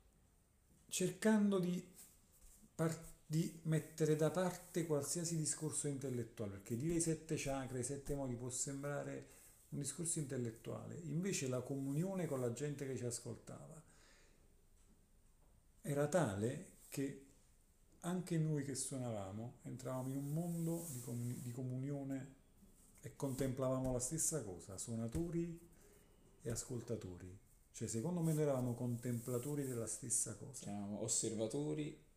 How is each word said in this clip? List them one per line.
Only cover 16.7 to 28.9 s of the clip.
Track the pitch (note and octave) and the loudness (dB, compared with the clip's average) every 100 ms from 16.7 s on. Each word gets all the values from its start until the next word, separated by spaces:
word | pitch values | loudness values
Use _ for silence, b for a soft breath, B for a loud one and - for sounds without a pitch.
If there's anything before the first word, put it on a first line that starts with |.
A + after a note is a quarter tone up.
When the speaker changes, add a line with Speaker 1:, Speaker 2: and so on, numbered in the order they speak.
| - - | -16 -8
Speaker 1:
che | - C#3 - - - - - - - - - | -2 -2 -4 -16 -20 -20 -20 -20 -20 -20 -8
anche | E3+ F3+ E3+ E3 | -2 -2 2 2
noi | D#3 D3 | 4 2
che | C3+ C3 | 0 -2
suonavamo | - C3+ B2 G#2+ F#2+ G#2+ A#2+ - | -2 -2 -2 -2 -4 -6 -8 -8
entravamo | C3+ C3 C3 C3 C3 | -10 -6 -4 -2 -2
in | C#3 | -2
un | C#3+ | 0
mondo | D#3 F3 E3+ E3 E3+ E3+ | 0 0 0 0 0 -4
di | B2 | -8
comuni-, | B2 A#2+ A#2+ B2 | -4 -2 -2 -2
di | B2 | -4
comunione | A#2+ B2+ B2+ C#3 C#3+ C3+ C3+ - - - - - - - - | -4 -2 -2 -2 -2 -2 -4 -6 -14 -20 -20 -20 -20 -20 -14
e | B2 - | -14 -4
contemplavamo | C#3 B2+ C3 C3 C3 C3 C3 | -2 0 0 2 2 2 2
la | B2 | 0
stessa | - D#3+ - D#3 | 0 0 2 0
cosa, | G#2 E2+ - F#2 | -2 -8 -8 -8
suonatori | - A2+ A#2 D#3 E3+ E3+ E3+ E3 - b b b b b - - | -4 -2 0 0 2 0 0 -4 -12 b b b b b -20 -10
e | B2 | -4
ascoltatori. | A#2 - B2 A#2 A2 F#2+ F2+ F#2 F#2+ - - - | -4 -2 -4 -2 -4 -4 -8 -12 -14 -20 -20 -14
Cioè, | - A2 | -6 -2
secondo | A2+ D3 F3 | 0 0 2
me | D#3+ | 2
noi | D3+ | 4
eravamo | D3+ C3 B2 | 4 4 2
contemplatori | A#2+ B2 | 0 0